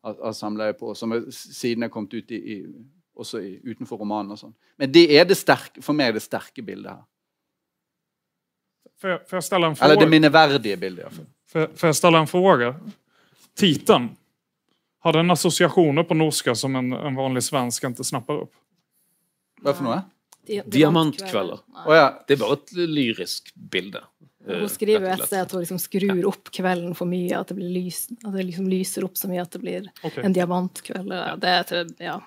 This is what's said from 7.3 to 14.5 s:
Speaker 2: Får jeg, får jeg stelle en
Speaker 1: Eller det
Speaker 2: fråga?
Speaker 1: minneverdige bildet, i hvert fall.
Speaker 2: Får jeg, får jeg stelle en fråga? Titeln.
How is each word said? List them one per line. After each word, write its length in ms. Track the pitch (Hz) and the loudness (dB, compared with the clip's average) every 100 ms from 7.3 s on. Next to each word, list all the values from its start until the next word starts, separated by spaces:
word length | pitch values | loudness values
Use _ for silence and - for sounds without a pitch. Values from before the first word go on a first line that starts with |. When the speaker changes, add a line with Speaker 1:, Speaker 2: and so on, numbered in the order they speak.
| _ _ _ _ _ _ _ _ _ _ _ _ _ _ _ _ _ | _ _ _ _ _ _ _ _ _ _ _ _ _ _ _ _ _
Speaker 2:
Får 80 | 196 | -6
jeg, 100 | 170 - | -6 -6
får 80 | 185 | -8
jeg 60 | 170 | -2
stelle 180 | 190 165 | 0 0
en 60 | 151 | 4
Speaker 1:
Eller 200 | 143 151 | 6 8
det 60 | |
Speaker 2:
fråga? 100 | 160 | 8
Speaker 1:
minneverdige 640 | 156 156 156 156 139 110 95 | 8 8 8 6 4 0 -4
bildet, 200 | 95 90 | -6 -10
i 80 | 76 | -16
hvert 100 | - | -16
fall. 120 | 156 _ _ | -20 _ _
Speaker 2:
Får 100 | 165 | -4
jeg, 100 | 156 - | -4 0
får 100 | 170 | 2
jeg 60 | 147 | 4
stelle 220 | 180 165 | 6 6
en 60 | 156 | 4
fråga? 380 | 180 190 147 120 143 220 - _ _ _ _ _ - | 2 4 4 2 -4 -16 -20 _ _ _ _ _ 0
Titeln. 520 | 196 147 - 175 117 - _ _ _ | 0 2 4 2 2 -10 _ _ _